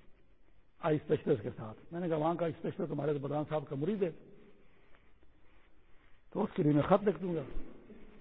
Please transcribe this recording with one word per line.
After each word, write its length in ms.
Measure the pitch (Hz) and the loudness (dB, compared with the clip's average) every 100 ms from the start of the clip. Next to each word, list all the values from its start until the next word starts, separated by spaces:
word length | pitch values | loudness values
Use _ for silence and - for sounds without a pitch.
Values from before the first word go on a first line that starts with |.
| - - - - - - - - | -20 -20 -20 -20 -20 -20 -20 -2
آئی 160 | 170 151 | 2 2
اسپیشلسٹ 480 | - 156 - 131 | 2 0 2 2
کے 60 | 123 - | 0 -8
ساتھ۔" 360 | 110 110 - | -10 -12 -10
میں 60 | 170 | -4
نے 100 | 175 | 0
کہا، 80 | 160 | 2
"وہاں 180 | 156 170 | 2 2
کا 100 | 170 | 0
اسپیشلسٹ 460 | - 180 - 165 | -2 -4 -4 -2
ہمارے 220 | 151 147 | 0 0
بلرام 300 | 143 139 147 151 | 0 0 -2 0
صاحب 140 | 156 147 | -2 -2
کا 60 | 135 | -2
مرید 280 | 156 214 | 0 0
ہے، 80 | 180 - - - - - - - - - - - - - - - - - - - - - - | 0 -2 -14 -20 -20 -20 -20 -20 -20 -20 -20 -20 -20 -20 -20 -20 -20 -20 -18 -20 -18 -20 -6
تو 140 | - | -2
اس 60 | 208 - | 0 2
کے 80 | |
لیے 80 | 151 | 6
میں 100 | 147 | 6
خط 260 | 139 196 208 | 6 6 4
لکھ 140 | 160 | 0
دوں 140 | 185 165 | -2 -2
گا۔" 60 | 131 - - - - - - - | -2 -2 -2 -8 -18 -18 -18 -16